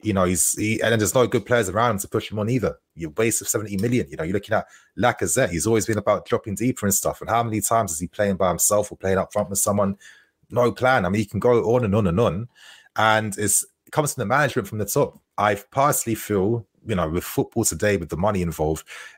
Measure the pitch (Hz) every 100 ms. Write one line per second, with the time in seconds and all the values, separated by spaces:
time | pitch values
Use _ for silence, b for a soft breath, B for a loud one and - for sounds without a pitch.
0 | 107 98 92 90 - - 107 110 110 113
1 | 104 131 113 120 - 120 92 98 120 98
2 | - 113 - 104 104 127 90 - _ -
3 | 80 76 113 110 - 113 98 98 120 120
4 | - - 82 98 - 104 - b b -
5 | 120 - 92 127 120 85 107 113 101 107
6 | 110 95 - 117 110 98 123 123 101 -
7 | 76 69 90 113 117 107 - 113 98 -
8 | 87 - 101 92 92 85 - 104 104 -
9 | 95 95 - 104 92 98 104 101 98 95
10 | b b b b _ 120 120 104 127 131
11 | 90 104 107 104 123 117 110 123 110 104
12 | 95 87 110 85 120 b b b b -
13 | 110 110 107 98 104 - - _ _ -
14 | 143 - 101 135 139 123 98 107 101 147
15 | 139 - _ - 104 101 - 135 143 -
16 | 117 110 - 101 98 117 - _ 107 98
17 | 80 87 - - - 117 107 80 104 98
18 | 82 80 104 101 85 78 78 78 - B
19 | B